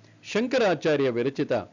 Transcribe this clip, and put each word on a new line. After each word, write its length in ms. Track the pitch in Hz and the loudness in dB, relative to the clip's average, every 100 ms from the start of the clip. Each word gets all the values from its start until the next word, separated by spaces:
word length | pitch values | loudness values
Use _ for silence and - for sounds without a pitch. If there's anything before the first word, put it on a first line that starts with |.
| - - | -20 -20
ಶಂಕರಾಚಾರ್ಯ 840 | - 202 240 262 208 160 165 143 135 | -4 -2 0 2 2 2 0 2 2
ವಿರಚಿತ 420 | 120 127 135 143 117 - | 0 -2 -2 -2 -2 -4